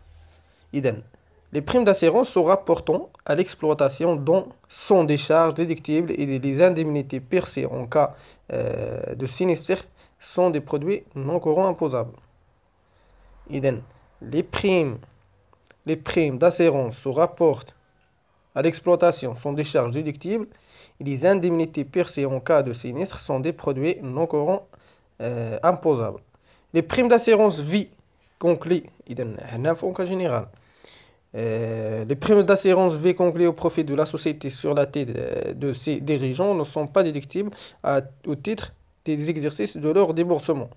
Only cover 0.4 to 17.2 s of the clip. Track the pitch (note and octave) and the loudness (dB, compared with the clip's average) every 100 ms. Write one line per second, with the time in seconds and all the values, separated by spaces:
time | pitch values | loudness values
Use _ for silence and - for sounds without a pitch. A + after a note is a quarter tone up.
0.4 | _ _ _ C#3+ C3 G#2+ - _ _ _ | _ _ _ -2 -2 -4 -12 _ _ _
1.4 | _ D3+ D3 B3+ G#3+ F#3+ E3 G3+ C4 F#3 | _ -6 0 4 4 4 4 4 2 2
2.4 | D#3+ F#3+ - E3 - F3+ F4+ _ - D3 | 4 2 2 0 2 -2 -4 _ -2 0
3.4 | F#3+ - D3+ D3+ C#3 C#3 E3+ D#3 C#3 F#3+ | -2 -2 -2 2 0 2 0 0 2 2
4.4 | - - _ - - F#3+ D3+ D3 - D#3+ | 2 -14 _ -14 4 4 6 2 4 4
5.4 | E3 D3+ E3+ E3 - D#3 E3+ - C#3+ C3+ | 4 2 -4 -4 0 0 0 -2 -2 -2
6.4 | C#3 C3+ F3+ E3 D#3 D3 C3+ C3 C3 F3+ | -2 4 4 4 -2 -2 -4 -8 -2 -2
7.4 | - C3+ C3+ C3 A#2+ D3+ C#3+ - - - | -2 -6 -6 -6 0 2 2 -2 -20 -20
8.4 | - A#2+ A#2 - - - - B2 C3 - | -8 -4 -4 -4 -6 -6 -8 -6 -8 -2
9.4 | F3+ D#3+ - F#3 - _ _ _ - - | 0 0 -2 -4 -6 _ _ _ -8 0
10.4 | F3+ D3+ C#3+ D3 D#3 G3+ - C#3 C3+ E3+ | 2 0 -4 -4 -2 -4 -6 -10 -4 -2
11.4 | D#3+ D#3 F#3+ E3+ D#3+ B2+ A#2+ - _ _ | 0 2 0 0 -2 -2 -6 -12 _ _
12.4 | _ _ _ _ _ _ _ _ _ - | _ _ _ _ _ _ _ _ _ -20
13.4 | - C#3 C3+ A#2+ - _ _ _ A2+ D3 | -10 -2 0 -2 -10 _ _ _ -4 -4
14.4 | - - G3+ F3+ D3 A#2 - _ _ _ | -2 -2 2 2 2 -4 -14 _ _ _
15.4 | _ _ _ _ D3 D#3+ - F3+ D3+ B2+ | _ _ _ _ -4 -4 0 0 0 4
16.4 | E3+ F3 E3+ C#3 B2 A2+ C3+ C3 | 2 6 4 4 -2 -6 -4 0